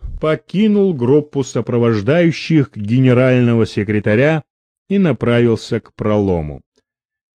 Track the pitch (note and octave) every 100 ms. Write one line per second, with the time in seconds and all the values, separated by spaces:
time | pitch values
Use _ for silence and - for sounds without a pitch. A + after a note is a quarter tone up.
0 | - - D#3 D#3 - F3+ A3 G#3 G3 C#3+
1 | A#2+ D3 D3 C#3 C3 B2+ A2+ A#2+ A#2+ A2
2 | G2+ E3+ E3+ - - D#3+ C3 - G#2 B2
3 | B2+ B2 C3 B2+ A#2+ A#2 G#2+ - G2+ G#2
4 | G#2+ A2 D3 D#3+ - _ _ _ - G3
5 | F3 B2 A#2 A#2+ A#2+ G#2+ - A2+ - -
6 | G#2+ G#2+ G2 F2 D2+ C2+ _ _ _ _
7 | _ _ _